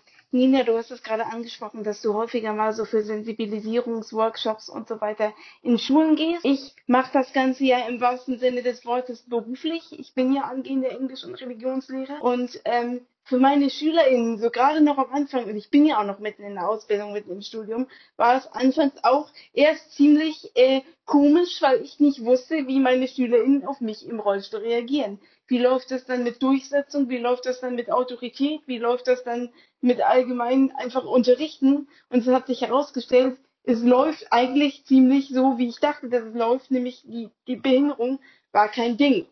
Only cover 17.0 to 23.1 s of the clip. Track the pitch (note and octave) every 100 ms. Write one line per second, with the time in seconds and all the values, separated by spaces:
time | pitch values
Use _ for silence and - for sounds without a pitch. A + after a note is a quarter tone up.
17 | G#3 G#3 G#3 F#3 G3+ A3+ G#3 A3+ B3+ -
18 | _ - A#3 C4 C4 C4+ C4 C#4+ C#4 -
19 | A#3 C4 D4+ - - - D4 D#4 - -
20 | C#4+ D4 D#4 D4+ - - C4 C4+ C4+ _
21 | - D4 C#4+ D#4 F4 - D4 C4 - -
22 | D4 C#4 A3+ B3+ - D#4+ C4 C4+ C4 B3+
23 | B3+